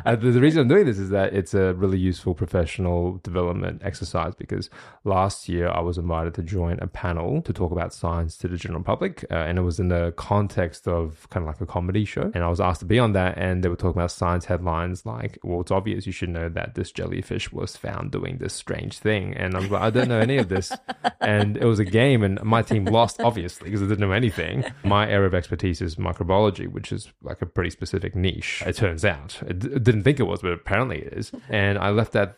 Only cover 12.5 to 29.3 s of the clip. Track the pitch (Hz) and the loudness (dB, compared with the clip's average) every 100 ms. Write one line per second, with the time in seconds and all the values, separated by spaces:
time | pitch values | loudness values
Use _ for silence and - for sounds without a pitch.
12.5 | 87 92 85 90 117 117 95 92 85 90 | 2 2 0 2 4 4 4 2 0 0
13.5 | 90 92 87 92 82 87 - 87 87 - | 0 0 0 0 0 -2 0 0 0 0
14.5 | 87 87 80 87 90 110 117 110 - - | -2 0 -2 -2 -6 -8 -8 -8 -8 -6
15.5 | 87 90 95 107 95 98 - 90 85 85 | -4 0 -2 -2 -4 -6 -6 -4 -4 -4
16.5 | 82 - - 92 - 87 92 - 92 - | -4 -6 -6 -6 -6 -6 -6 -6 -6 -6
17.5 | - - - - - 92 - 90 87 87 | -6 -8 -8 -10 -8 -6 -6 -6 -6 -8
18.5 | - - - - - 107 107 95 95 92 | -8 -8 -6 -8 -4 0 0 -2 -4 -4
19.5 | 92 98 98 110 117 123 113 110 139 92 | -2 -2 0 2 2 2 2 2 2 0
20.5 | 95 - 262 - - 233 - - - 101 | -2 -4 -8 -10 -6 -4 -2 2 2 2
21.5 | 104 120 107 95 113 139 123 98 98 107 | 2 2 4 4 4 6 4 4 0 2
22.5 | 113 110 107 95 113 117 - 117 110 87 | 2 4 2 4 4 4 2 0 0 -4
23.5 | - 90 104 98 101 101 98 120 87 82 | -8 -4 0 2 2 2 4 2 0 -2
24.5 | - 123 - 98 101 107 101 98 90 - | -2 -4 -4 2 2 4 4 4 2 -2
25.5 | 92 95 82 87 80 87 85 87 95 107 | -2 -2 0 -4 -4 -4 -2 2 4 4
26.5 | 90 - 95 - 101 - _ - - 87 | 2 -6 -8 -8 -10 -10 _ -12 -8 -6
27.5 | - 87 - 90 90 87 92 92 - - | -2 -2 -4 -4 -4 -4 -2 -2 -2 -6
28.5 | - 87 - 98 80 101 76 76 | -6 -4 0 -2 0 0 -2 -6